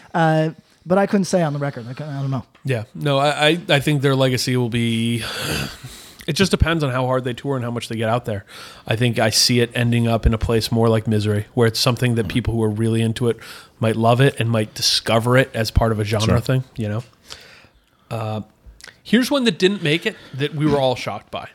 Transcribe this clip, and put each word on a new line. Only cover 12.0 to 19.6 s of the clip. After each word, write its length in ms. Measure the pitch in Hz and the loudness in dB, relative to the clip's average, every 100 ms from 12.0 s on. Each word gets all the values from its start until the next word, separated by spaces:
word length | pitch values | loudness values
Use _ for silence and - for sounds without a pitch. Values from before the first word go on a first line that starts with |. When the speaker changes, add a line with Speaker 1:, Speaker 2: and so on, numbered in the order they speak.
| 123 117 | 0 0
Speaker 2:
that 120 | 92 | -2
people 240 | 123 113 | -2 -2
who 100 | 113 | 0
are 60 | 110 | 0
really 300 | 107 113 113 | 0 0 2
into 280 | 113 110 120 | 0 0 -2
it 80 | 110 - - - - | -2 -6 -20 -18 -4
might 160 | 113 110 | -2 2
love 240 | 113 123 | 4 6
it 180 | 139 - | 4 2
and 120 | 113 | 0
might 240 | 113 107 | 0 -2
discover 640 | - - - - 113 117 127 | -4 -2 -2 0 0 4 2
it 120 | - | 2
as 160 | 113 113 | -2 -2
part 200 | - 113 | 0 2
of 80 | 107 | 0
a 40 | |
genre 220 | 104 107 110 | -2 0 2
Speaker 3:
Sure. 140 | 120 | 2
Speaker 2:
thing, 240 | 127 127 123 - | 2 -2 -2 -6
you 120 | 104 | -6
know? 120 | 107 - _ - - - - - _ _ _ - | -6 -8 _ -20 -20 -20 -20 -20 _ _ _ -12
Uh, 320 | 113 110 107 - _ - - - - | -8 -6 -8 -10 _ -20 -20 -20 -20
here's 280 | - 226 247 | 0 2 2
one 140 | 285 | 0
that 140 | 240 | 0
didn't 240 | 160 | 2